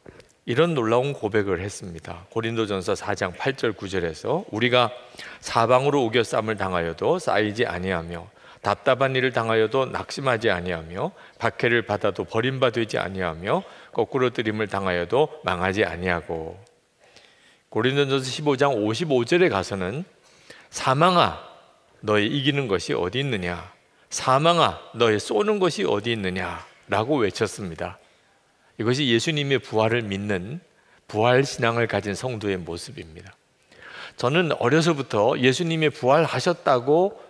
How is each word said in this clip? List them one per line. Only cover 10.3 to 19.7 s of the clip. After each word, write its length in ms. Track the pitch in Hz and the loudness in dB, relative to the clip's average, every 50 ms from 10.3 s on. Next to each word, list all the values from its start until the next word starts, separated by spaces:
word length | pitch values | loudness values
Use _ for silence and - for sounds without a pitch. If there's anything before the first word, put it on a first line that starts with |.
| 120 113 113 110 | 0 2 2 0
아니하며 600 | 95 87 87 90 87 82 80 80 90 98 131 190 - - - - _ - | 0 0 -2 -4 -6 -6 -8 -10 -8 -6 -6 -6 -8 -10 -20 -20 _ -2
박해를 420 | - 113 - - - 120 120 117 | -2 -2 -2 0 0 2 2 2
받아도 420 | - - 104 101 - 104 95 - 98 | 0 0 -4 -2 -2 -2 -2 -2 -6
버림받지 720 | - - 113 113 131 135 131 135 123 110 120 113 107 - | -4 -4 -2 -2 -2 -2 0 0 0 0 -2 -4 -2 -4
아니하며 680 | - 90 92 95 95 92 85 80 82 87 107 143 185 190 - - - - - | -4 -4 -4 -6 -4 -4 -4 -6 -6 -4 -2 -2 -2 -4 -8 -18 -20 -18 -8
거꾸로 380 | - - 113 - - 135 127 123 | -4 -4 -4 -2 0 0 0 0
뜨림을 380 | 123 - 117 110 104 110 110 | 0 -2 -2 -2 -2 -2 -4
당하여도 760 | 98 101 98 98 95 90 87 87 87 110 131 156 151 - - - | -4 -4 -4 -2 0 0 0 0 0 2 2 2 0 -2 -6 -4
망하지 400 | - 92 87 90 95 95 104 104 | -4 -2 0 0 0 2 0 0
아니하고." 760 | 87 85 85 90 92 87 85 - - 85 82 80 82 90 98 - _ _ _ _ _ _ _ _ _ _ - _ _ _ _ _ _ _ _ _ - | 0 -2 -4 -2 -2 -2 -2 -2 -6 -8 -8 -8 -10 -12 -16 -20 _ _ _ _ _ _ _ _ _ _ -20 _ _ _ _ _ _ _ _ _ -6
고린도전서 540 | - 107 113 131 135 143 143 135 135 135 131 | -2 0 2 2 4 2 2 2 2 0 -2
십오 320 | 131 120 - 151 147 139 | -4 -6 -2 0 0 2
장 180 | 123 139 143 135 | 4 4 2 2
오십오 520 | 107 104 107 110 113 180 156 135 123 120 | 2 0 0 0 0 0 2 2 2 2
절에 240 | 120 175 175 185 160 | 4 4 4 4 4
가서는 560 | 104 95 90 - | 4 2 -2 -2